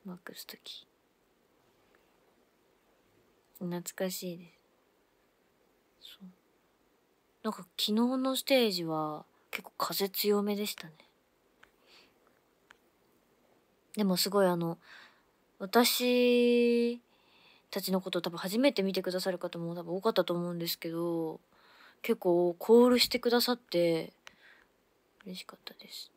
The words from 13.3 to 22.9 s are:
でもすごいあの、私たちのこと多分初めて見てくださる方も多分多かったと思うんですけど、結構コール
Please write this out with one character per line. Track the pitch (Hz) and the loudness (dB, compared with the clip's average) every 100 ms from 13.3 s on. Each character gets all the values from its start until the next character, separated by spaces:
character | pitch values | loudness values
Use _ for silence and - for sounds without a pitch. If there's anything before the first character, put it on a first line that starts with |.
| _ _ _ _ _ _ - | _ _ _ _ _ _ -2
で | |
も | 202 180 | 0 2
す | 202 | 0
ご | 196 | 2
い | 190 | 2
あ | 175 | 2
の、 | 165 170 - - - _ _ _ _ _ | -2 -6 -14 -20 -20 _ _ _ _ _
私 | 196 226 240 - 247 247 247 240 240 240 240 240 240 240 _ _ _ _ _ _ _ | 0 2 4 2 2 4 4 4 4 4 4 4 0 -2 _ _ _ _ _ _ _
た | 202 | -8
ち | 185 | -2
の | 185 | -2
こ | 185 | -2
と | 180 | -4
多 | 175 | -4
分 | 170 | -6
初 | 190 214 | -4 2
め | 277 | 2
て | - | 2
見 | 190 | -2
て | 190 | -2
く | 185 | -4
だ | 180 | -4
さ | 190 | -4
る | 180 | -4
方 | 175 170 | -6 -6
も | 170 170 | -8 -8
多 | |
分 | 170 180 | -6 -2
多 | |
か | 220 | 0
っ | |
た | 226 | 2
と | 175 | 0
思 | 175 175 | 0 -2
う | |
ん | 175 | -4
で | 170 | -6
す | - | -6
け | 170 | -6
ど、 | 165 170 165 160 160 _ _ _ - - _ | -4 -2 -2 -4 -8 _ _ _ -20 -20 _
結 | - 226 | -2 0
構 | 185 175 175 170 | 4 4 2 0
コ | - 233 | 6 8
ー | |
ル | 247 | 8